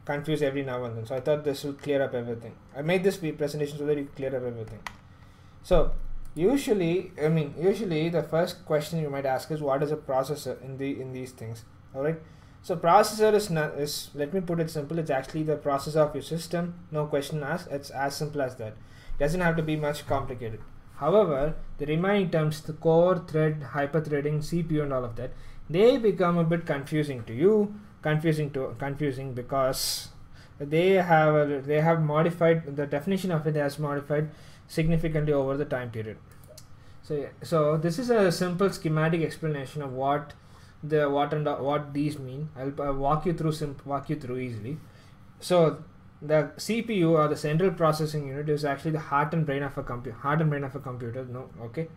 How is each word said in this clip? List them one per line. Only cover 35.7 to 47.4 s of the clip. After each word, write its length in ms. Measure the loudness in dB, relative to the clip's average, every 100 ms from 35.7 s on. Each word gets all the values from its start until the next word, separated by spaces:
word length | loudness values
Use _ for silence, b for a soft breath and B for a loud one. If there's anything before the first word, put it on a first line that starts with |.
| -2 -4
period. 280 | -6 -8 -10 -16 -20 -20 -20 -20 B B B
So, 260 | -6 -6 -6 -10
so 340 | -2 2 4 4
this 200 | 2 -2
is 120 | 2
a 200 | 4 4
simple 400 | 4 0 2 2
schematic 520 | 2 0 2 2 2
explanation 580 | 0 -2 -4 -4 -6 -8
of 120 | -6
what 420 | -2 0 0 -2 -14 B B B B
the, 260 | 0 2 4
what 240 | 2 2
and 140 | 0 0
what 480 | 0 0 0 -2
these 240 | -2 -2 -2
mean. 320 | -8 -8 -8 -6
I'll, 240 | -8 -4
uh, 120 | -2
walk 340 | 0 2 2 0
you 60 |
through, 180 | 0 0
simp-, 320 | -2 -4 -6 -6
walk 220 | -6 -4
you 80 | -6
through 220 | -4 -6
easily. 400 | -6 -6 -8 -10 -12 B B B -20 -16
So 440 | 2 6 6 4 -10 -20 -20 -16
the 300 | 0 2 2 -4
C 240 | -2 -2
P 140 | 0
U, 220 | 2 4 6
or 120 | 4
the 80 |
central 340 | 2